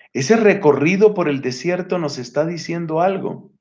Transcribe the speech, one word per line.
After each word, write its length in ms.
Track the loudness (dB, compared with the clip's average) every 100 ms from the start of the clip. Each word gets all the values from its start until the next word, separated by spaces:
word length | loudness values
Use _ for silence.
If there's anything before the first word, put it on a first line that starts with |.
| _
Ese 220 | -4 2 4
recorrido 760 | 4 4 4 4 2 4 4
por 140 | 4 -2
el 140 | -2
desierto 560 | -4 -6 -4 -4 -2 -4
nos 200 | -4 -6
está 280 | -8 -2 -2
diciendo 560 | -4 -8 -6 -4 0
algo. 500 | 0 -2 -6 -10 -16 _